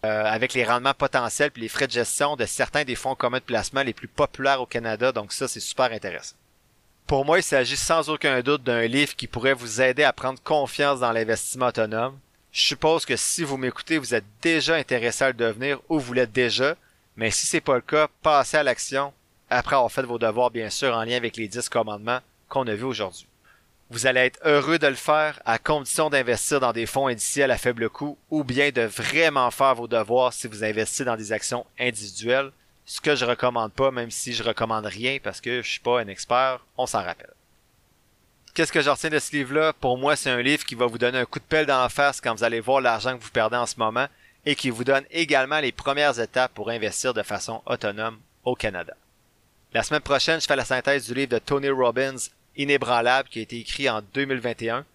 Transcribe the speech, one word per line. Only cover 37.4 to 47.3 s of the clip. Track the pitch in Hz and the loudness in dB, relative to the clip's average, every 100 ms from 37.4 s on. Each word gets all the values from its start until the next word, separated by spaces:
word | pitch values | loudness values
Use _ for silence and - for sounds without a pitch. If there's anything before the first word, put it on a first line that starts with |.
| _ _ _ _ _ _ _ _ _ _ _ | _ _ _ _ _ _ _ _ _ _ _
Qu'est-ce | - 160 | -2 0
que | 165 | 2
j'en | 143 135 | 2 0
retiens | 160 | 0
de | 156 | -2
ce | - | -2
livre-là ? | 147 127 147 156 | -4 -2 2 0
Pour | - 131 127 | 0 -2 0
moi, | 143 147 | 0 0
c'est | 139 | 0
un | 123 | 0
livre | 123 147 - | 2 0 -2
qui | 117 | -2
va | 123 | -2
vous | 117 | 2
donner | 123 127 | 0 0
un | 120 | -4
coup | - | -6
de | - | -2
pelle | 156 151 | 0 2
dans | 135 | 2
la | 123 | 2
face | - 143 131 | 2 0 2
quand | 127 110 | -4 0
vous | |
allez | 117 113 | 0 0
voir | 110 135 | 2 4
l'argent | 127 113 113 127 | 4 2 -2 -6
que | |
vous | - | -4
perdez | 123 110 120 | 0 2 0
en | 120 | -2
ce | - | 0
moment | 110 117 139 _ _ _ - | 0 0 -4 _ _ _ -4
et | 143 | -2
qui | 135 | -2
vous | 113 | -2
donne | 127 135 139 | 2 2 0
également | 165 160 143 131 151 | -4 2 2 2 0
les | 139 | -2
premières | - - 139 147 117 | -4 -4 2 2 0
étapes | 113 127 127 | -2 0 -2
pour | - 104 | -2 -6
investir | 117 104 - 131 | -4 -4 -2 -2
de | 113 | -2
façon | 101 | -4